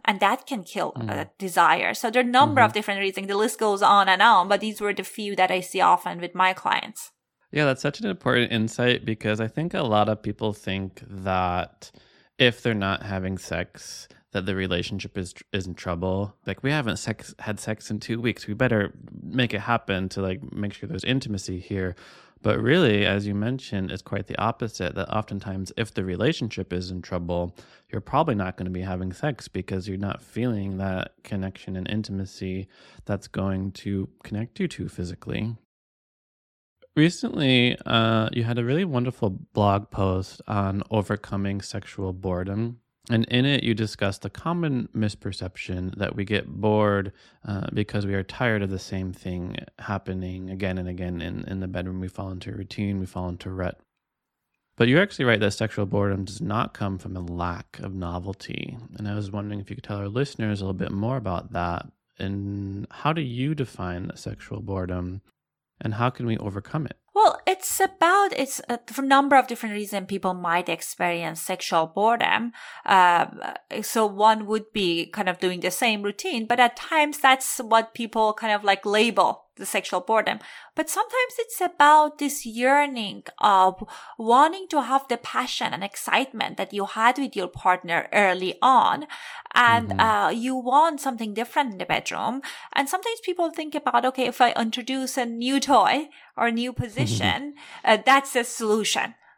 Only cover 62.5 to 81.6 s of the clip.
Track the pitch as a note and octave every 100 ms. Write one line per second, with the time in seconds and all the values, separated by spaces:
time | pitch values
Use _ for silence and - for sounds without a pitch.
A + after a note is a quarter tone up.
62.5 | G2+ G2 G2 - - D3 D#3+ C3 A#2+ C#3
63.5 | D3 B2+ - F2+ F2 F2 - G#2+ G#2 -
64.5 | G2+ G2+ F#2+ F2+ F2+ F2+ F#2+ - _ _
65.5 | _ _ - A2+ G#2+ B2 - A#2 A2+ G2+
66.5 | G2+ - D#3 C#3 - _ G4+ A4 - -
67.5 | F#4 - - F#4+ - E4+ G4+ G4 - C4+
68.5 | - - A#3+ - B3 C4+ C#4 C#4 C4+ B3
69.5 | A#3 A3 G#3 G#3 G3+ F#3 G3 F#3+ F#3 F3
70.5 | F3 F3 E3+ - - F3 E3+ D#3+ E3 -
71.5 | F3+ - E3+ E3 G3 A3 A#3 E2+ G#3+ A#3
72.5 | - - - - F#3+ F3+ F3 D#3+ - -
73.5 | - - G#3+ G#3 A3+ G#3+ G3 G#3+ G#3+ G#3
74.5 | A3 G#3+ G#3+ F3+ E3+ - G#3+ F#3 F3 F#3
75.5 | F3+ F3+ - A#3+ G#3 G3+ G3+ F#4 A#3+ A3
76.5 | B3 A#3+ A#3+ - D#4+ D4 D4 C4+ C4 -
77.5 | - A3 A3+ A3+ - A3+ A3+ G#3+ G#3+ A3
78.5 | G#3 G3+ G3 G#3 G#3 A#3 G3+ E3 - _
79.5 | - G3 G3+ - F#3 F3+ A3 F#3 G#3+ -
80.5 | - - - D#4 F#4 B4 B4+ C5 - A4+
81.5 | -